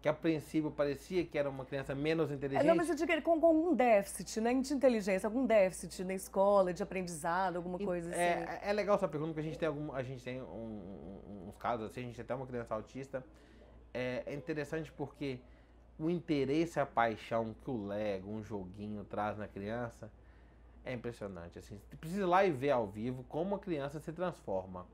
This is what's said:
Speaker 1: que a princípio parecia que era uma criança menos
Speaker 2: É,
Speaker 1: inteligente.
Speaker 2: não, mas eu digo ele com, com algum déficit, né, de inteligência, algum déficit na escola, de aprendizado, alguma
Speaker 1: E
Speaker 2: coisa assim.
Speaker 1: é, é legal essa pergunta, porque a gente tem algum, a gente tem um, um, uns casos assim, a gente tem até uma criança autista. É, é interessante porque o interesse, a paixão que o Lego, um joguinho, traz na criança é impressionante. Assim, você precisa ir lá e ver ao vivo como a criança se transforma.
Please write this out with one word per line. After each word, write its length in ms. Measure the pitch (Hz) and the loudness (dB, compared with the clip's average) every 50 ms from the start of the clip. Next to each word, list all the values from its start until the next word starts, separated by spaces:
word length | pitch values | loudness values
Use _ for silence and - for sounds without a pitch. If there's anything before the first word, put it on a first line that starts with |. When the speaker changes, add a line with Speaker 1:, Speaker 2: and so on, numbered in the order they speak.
Speaker 1:
que 60 | - | 2
a 60 | 147 135 | 0 0
princípio 560 | - - 165 165 151 - - - 156 151 151 | 0 0 0 0 0 -2 -2 0 0 0 0
parecia 560 | 151 - 147 143 139 135 - - 185 180 160 | 0 0 0 0 0 -4 -6 -2 -2 -2 -2
que 120 | - - | 0 0
era 120 | 147 143 139 | -2 0 0
uma 160 | 139 135 131 | -2 -6 -8
criança 300 | - 147 135 135 135 143 | -6 -6 -6 -4 -4 -4
menos 360 | 135 143 156 160 165 160 139 | 0 0 2 2 2 2 0
Speaker 2:
É, 40 | 147 | 0
Speaker 1:
inteligente. 300 | 135 143 139 135 - 285 | -4 -2 0 2 4 6
Speaker 2:
não, 100 | 311 330 | 6 6
mas 120 | 330 349 302 | 6 4 2
eu 60 | 349 | 0
digo 160 | 269 339 - | 0 2 2
ele 100 | 339 302 | 2 2
com, 180 | - 330 339 320 | 4 2 4 6
com 80 | 294 | 8
algum 260 | 339 320 311 320 370 311 | 6 6 6 6 4 4
déficit, 640 | 214 254 240 220 202 196 - - - 185 - - 220 | 6 8 8 8 6 6 2 -6 -8 -8 -4 -2 0
né, 140 | 220 233 247 | 2 2 2
de 200 | 269 254 269 294 | 2 2 0 0
inteligência, 520 | 262 277 262 247 220 190 208 190 190 190 | 6 6 6 6 6 2 2 2 2 2
algum 180 | 220 208 262 269 | 0 0 2 4
déficit 580 | 240 226 214 190 185 175 - - 170 - - 190 | 6 6 6 6 6 2 -4 -10 -10 -6 -6 -4
na 100 | 185 190 | -4 -4
escola, 580 | 190 - - - 202 196 202 202 202 190 180 180 | -4 -6 -2 2 4 6 8 8 8 6 6 2
de 100 | 165 202 | -2 -4
aprendizado, 720 | 180 175 190 185 175 175 151 156 170 170 185 190 185 170 | -4 -2 -4 -4 -4 -6 -4 -2 0 2 2 2 0 0
alguma 220 | 180 170 180 180 180 | -2 -4 -4 -4 -2
Speaker 1:
E 40 | 202 | -2
Speaker 2:
coisa 240 | 202 180 175 170 170 | -2 -2 -2 -2 -4
assim. 80 | 170 165 | 0 2
Speaker 1:
é, 400 | 175 175 170 - - - 170 - - | 2 2 2 2 -2 -4 -6 -6 -2
é 100 | 196 208 | -2 0
legal 220 | 208 202 196 208 | 0 4 4 4
essa 120 | 185 190 | 4 4
pergunta, 260 | - - 147 151 165 160 | 0 0 -2 -2 -2 -2
porque 80 | 156 151 | -2 -4
a 20 | 160 | -4
gente 80 | 156 | -2
tem 100 | - 165 | 0 0
algum, 240 | 160 147 147 151 151 123 | 0 0 -2 -6 -4 -4
a 100 | 135 127 | -4 -4
gente 200 | 123 135 127 - | -4 -6 -8 -8
tem 180 | 123 127 131 | -8 -8 -8
um, 40 | 127 | -8
um, 1000 | 85 82 107 113 113 107 104 87 95 98 76 71 - 98 - - - 104 101 87 104 | -10 -10 -10 -8 -8 -8 -10 -10 -10 -12 -12 -12 -12 -14 -14 -14 -14 -12 -12 -12 -14
uns 80 | - | -12
casos 300 | - - 107 120 113 110 | -4 -2 -2 0 0 -2
assim, 140 | 101 - 123 | -6 -8 -8
a 20 | 123 | -8
gente 120 | 123 113 | -8 -8
tem 80 | 117 113 | -10 -6
até 120 | - 120 | -6 -6
uma 100 | 135 131 | -6 -4
criança 300 | 127 123 120 117 - 113 | -6 -6 -6 -4 -4 -4
autista. 500 | 107 107 - - 127 135 - - 131 - - - - - - - - - - - - - - - | -4 -4 -8 -10 -12 -10 -8 -8 -10 -10 -10 -20 -20 -20 -20 -20 -20 -20 -20 -20 -20 -20 -12 -6
É, 300 | 120 127 127 127 117 - | -6 -4 -4 -4 -4 -6
é 60 | - 139 | -6 -8
interessante 560 | 143 - - 156 151 143 - - 160 156 143 | -8 -6 -4 -4 -4 -4 -4 -4 -6 -6 -8
porque 480 | - - 147 131 - - 147 139 131 123 - - - - - - - - - - - | -8 -8 -8 -8 -8 -6 -6 -6 -6 -6 -10 -18 -20 -20 -20 -20 -20 -20 -20 -20 -10
o 120 | - 156 160 | -4 -2 0
interesse, 680 | 175 170 - - 156 143 135 127 139 156 170 165 - 151 | 0 0 0 0 2 2 2 2 2 2 2 0 2 0
a 60 | 139 | 0
paixão 680 | - - - 117 117 110 104 - - 117 113 113 113 110 - - | 0 2 2 4 4 2 -2 -4 -2 0 0 0 -2 -6 -10 -8
que 80 | - | -6
o 160 | 135 113 98 | -6 -4 -4
Lego, 420 | 101 101 104 107 107 98 95 92 101 | -4 -2 -2 0 -2 -2 -4 -4 -8
um 140 | 107 110 107 | -8 -8 -8
joguinho, 600 | 101 110 101 92 90 92 104 104 104 107 104 98 | -6 -8 -8 -8 -8 -10 -10 -8 -8 -8 -8 -8
traz 340 | - - 104 104 107 101 | -6 -4 -2 -2 -2 -2
na 100 | 107 104 | -4 -8
criança 640 | 92 - 98 98 104 113 120 123 117 - - 117 107 - - - - - - - - - - - - - - - | -10 -8 -8 -6 -4 -4 -4 -4 -6 -8 -12 -16 -16 -16 -20 -20 -20 -20 -20 -20 -20 -20 -20 -20 -20 -20 -14 -8
é 80 | - 127 | -8 -8
impressionante. 640 | 117 - 120 117 - 107 98 95 87 85 87 - | -6 -6 -8 -8 -6 -8 -8 -8 -8 -12 -12 -14
Assim, 220 | 104 - - 104 101 - - | -14 -14 -14 -16 -16 -16 -18
você 60 | - | -16
precisa 240 | 143 - 160 175 208 | -12 -10 -6 -4 -2
ir 40 | 196 | 2
lá 200 | 175 175 185 202 | 4 6 6 6
e 60 | 190 | 4
ver 180 | 156 123 131 143 | 2 2 2 2
ao 160 | 135 123 113 | 4 2 2
vivo 380 | 98 98 104 110 127 127 131 123 | -2 -4 -6 -4 -4 -6 -6 -10
como 280 | - - 147 170 196 202 | -8 -4 -4 -2 -2 -2
a 40 | 190 | -4
criança 400 | - 190 170 143 135 143 143 156 | -4 -4 -4 -4 -4 -6 -8 -8
se 140 | 147 - 156 | -10 -10 -6
transforma. 720 | 156 180 180 - - - - 101 92 92 95 92 90 90 - | -4 -4 -4 -4 -6 -6 -2 -2 -2 -2 -4 -10 -12 -12 -14